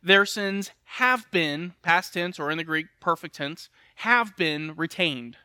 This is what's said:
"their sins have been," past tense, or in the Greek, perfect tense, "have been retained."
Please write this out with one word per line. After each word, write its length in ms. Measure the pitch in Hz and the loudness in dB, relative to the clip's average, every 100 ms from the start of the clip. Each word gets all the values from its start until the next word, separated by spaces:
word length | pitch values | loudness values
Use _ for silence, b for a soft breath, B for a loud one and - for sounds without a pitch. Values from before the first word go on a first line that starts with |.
"their 240 | 175 196 202 | 6 6 6
sins 460 | - 202 196 190 - | 0 -2 -2 -6 -12
have 460 | _ - 254 254 220 | _ 0 2 2 0
been," 440 | 180 156 147 175 - | 0 0 -2 -8 -8
past 320 | 170 170 - | 2 2 2
tense, 260 | 180 175 175 | -6 -6 -4
or 100 | 147 | -4
in 80 | 160 | -4
the 60 | |
Greek, 240 | 160 160 160 _ | -2 -4 -4 _
perfect 340 | - 165 165 - | -2 -2 -4 -8
tense, 320 | 143 170 - b b b | -8 -8 -16 b b b
"have 420 | 220 240 220 - | 2 2 2 -2
been 360 | 165 151 156 156 | -2 0 -6 -6
retained." 640 | 160 - 175 131 120 - | -6 0 -2 -2 -10 -16